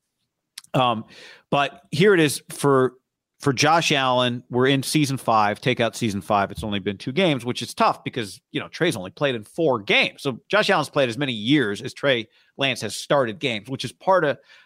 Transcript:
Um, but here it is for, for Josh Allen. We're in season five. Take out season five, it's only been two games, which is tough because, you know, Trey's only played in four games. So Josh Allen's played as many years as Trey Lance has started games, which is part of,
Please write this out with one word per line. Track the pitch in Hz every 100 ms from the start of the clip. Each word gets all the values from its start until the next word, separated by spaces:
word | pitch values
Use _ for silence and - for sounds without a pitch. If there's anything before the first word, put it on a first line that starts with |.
| _ _ _ _ _ - -
Um, | 143 123 110 - - - - -
but | 143 139 - -
here | - 208 185
it |
is | 143 - -
for, | - 143 135 127 - _ _ _ -
for | 139
Josh | 123 147 170 160
Allen. | 147 131 127 123 123 -
We're | 123 131
in | 139
season | - 156 139 131
five. | - 110 104 104
Take | 135 123
out | 113 -
season | 117 98
five, | - 101 98
it's | 101
only | 110 101
been | 95 98
two | 139
games, | 131 185 135 120
which | 113
is | 117
tough | - 220 -
because, | - 131 104 - _
you | 139
know, | 87
Trey's | - 165 113
only | 90
played | - 143 117
in |
four | 104 - 160 120
games. | 101 247 180 -
So | 139 113 -
Josh | 202 202
Allen's | 180 139
played | 147 127
as | 113
many | 139
years | 113 110 151 110 101
as | 117
Trey | - 143 123 107 _ _ -
Lance | 139 120
has | 110 -
started | - 147 120 101
games, | 135 110 104
which | 131
is | 123
part | - - 185
of, | 151 120 _ -